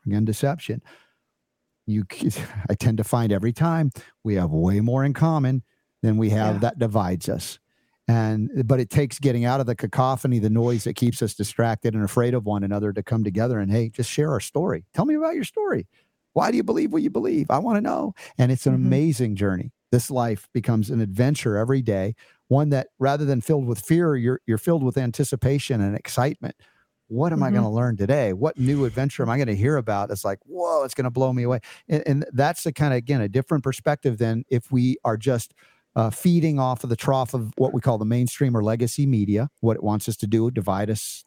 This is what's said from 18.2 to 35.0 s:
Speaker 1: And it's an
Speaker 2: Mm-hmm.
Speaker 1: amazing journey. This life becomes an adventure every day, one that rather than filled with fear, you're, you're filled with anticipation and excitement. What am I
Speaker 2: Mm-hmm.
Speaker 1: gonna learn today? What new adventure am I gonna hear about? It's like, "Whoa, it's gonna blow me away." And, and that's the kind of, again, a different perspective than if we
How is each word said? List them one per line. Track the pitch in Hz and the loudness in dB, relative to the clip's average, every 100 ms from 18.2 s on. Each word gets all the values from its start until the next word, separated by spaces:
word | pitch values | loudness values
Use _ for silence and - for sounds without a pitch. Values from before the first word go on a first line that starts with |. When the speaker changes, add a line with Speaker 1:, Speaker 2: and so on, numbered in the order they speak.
| - - | -8 0
Speaker 1:
And | 123 | 2
it's | 131 139 | 2 2
an | 131 | 4
Speaker 2:
Mm-hmm. | 127 | 4
Speaker 1:
amazing | 131 160 123 120 98 | 4 4 2 0 0
journey. | 101 90 120 - - | 0 0 -4 -12 0
This | 123 - | 0 2
life | 127 117 104 - | -2 -2 -2 -4
becomes | 123 110 113 104 | -4 0 0 2
an | 127 | 0
adventure | 104 95 127 151 123 104 | -2 2 2 2 0 0
every | 117 135 | 2 0
day, | 113 98 98 - _ _ - | 0 0 -2 -6 _ _ 0
one | 131 151 | 2 4
that | 139 - - | 0 -2 -2
rather | 131 147 143 | 0 0 0
than | 131 | 0
filled | - 151 123 | 0 0 0
with | 110 | -4
fear, | - 165 170 135 | 0 2 2 2
you're, | 120 127 - | 0 -2 0
you're | 110 | 0
filled | - 165 | 2 2
with | 127 135 | 2 0
anticipation | 123 110 143 127 131 139 - 117 | -2 -2 -2 0 0 0 0 0
and | 101 | 0
excitement. | 101 - - 135 - - - _ _ _ _ - | -2 -6 -2 -2 -2 -10 -12 _ _ _ _ -8
What | 113 170 | -2 0
am | 214 | 2
I | 131 | 2
Speaker 2:
Mm-hmm. | - | 2
Speaker 1:
gonna | 107 | 2
learn | 110 123 104 | 0 0 0
today? | 101 143 110 | 0 2 2
What | 92 135 - | 0 -2 0
new | 127 143 127 | 0 2 0
adventure | 127 135 - | 0 -2 -2
am | 117 | -2
I | 127 | 0
gonna | 127 | 0
hear | 101 123 151 | 0 2 0
about? | 110 101 101 | 0 -2 -2
It's | 101 | -4
like, | 104 98 - | -4 -6 -8
"Whoa, | 175 170 160 | -6 0 0
it's | 135 | -2
gonna | - 127 | -2 -2
blow | 123 131 | 0 0
me | 127 | 2
away." | 120 123 - - - | 0 -2 -6 -14 -2
And, | 147 - | -2 2
and | 139 - | 0 0
that's | 127 147 175 | 2 2 0
the | 160 | -4
kind | 143 147 | 0 0
of, | 127 | 0
again, | 120 139 | 0 0
a | 104 | 0
different | 117 - 156 | 0 0 0
perspective | 135 - 156 147 139 110 | 0 -2 -2 0 0 0
than | 117 113 - | 0 0 0
if | 120 - | -2 0
we | 131 127 131 | 0 2 0